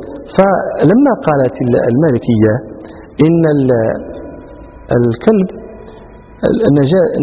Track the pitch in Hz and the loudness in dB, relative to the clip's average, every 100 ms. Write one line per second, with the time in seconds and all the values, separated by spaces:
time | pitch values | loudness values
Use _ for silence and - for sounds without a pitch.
0 | - - - - 196 185 - - 151 220 | -16 -16 -8 0 2 2 -4 0 2 4
1 | 285 214 - 143 127 - 123 120 123 120 | 2 0 0 0 0 -2 -2 0 0 0
2 | 160 120 - 113 110 113 - - - - | 0 0 0 2 2 0 -6 -18 -18 -20
3 | - - 156 170 160 147 131 120 113 - | -12 0 2 4 2 2 2 2 0 -4
4 | - - - - - - - - - 127 | -8 -16 -16 -20 -20 -20 -20 -18 -4 0
5 | 120 113 - 220 185 - - - - - | 0 0 0 0 0 -6 -18 -20 -20 -20
6 | - - - - - - - 143 139 185 | -20 -20 -20 -6 -2 0 2 2 2 2
7 | 170 - | 0 0